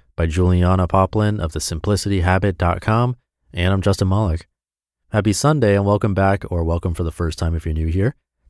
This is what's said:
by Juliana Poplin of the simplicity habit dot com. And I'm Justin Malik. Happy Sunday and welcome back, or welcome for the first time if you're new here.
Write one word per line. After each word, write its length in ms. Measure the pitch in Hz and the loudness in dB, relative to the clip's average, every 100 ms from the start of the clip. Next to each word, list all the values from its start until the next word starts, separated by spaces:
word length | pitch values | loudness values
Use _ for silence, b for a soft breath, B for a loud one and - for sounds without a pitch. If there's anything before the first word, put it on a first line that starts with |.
| _ - | _ -4
by 100 | 82 | -2
Juliana 640 | 85 90 90 87 92 90 | 2 2 4 4 2 2
Poplin 520 | 95 95 107 104 104 | 2 2 0 0 -2
of 120 | 82 | -4
the 80 | 76 | -6
simplicity 640 | - 80 101 101 101 98 | -6 -4 -2 -2 0 0
habit 360 | 87 95 101 90 | 2 2 0 0
dot 240 | 87 90 | -2 -2
com. 360 | - 110 123 123 _ _ _ | -2 0 0 -4 _ _ _
And 180 | - 90 | -2 0
I'm 120 | 98 | 2
Justin 240 | 98 95 95 | 0 0 0
Malik. 400 | 95 104 80 - _ _ _ _ _ _ | 0 0 -4 -8 _ _ _ _ _ _
Happy 200 | 110 107 | -2 0
Sunday 440 | 101 143 156 107 101 | 0 0 2 2 2
and 100 | 101 | 2
welcome 300 | 104 110 92 | 2 0 0
back, 280 | 98 98 - | 0 0 -2
or 120 | 87 | -4
welcome 320 | 82 85 90 85 | -2 -2 -2 -4
for 80 | |
the 80 | 82 | -4
first 260 | - 85 - | -4 -6 -2
time 160 | 85 | -2
if 100 | 82 | -2
you're 120 | 80 78 | -2 -2
new 100 | 80 | -2
here. 300 | 90 110 - _ _ | 0 -2 -4 _ _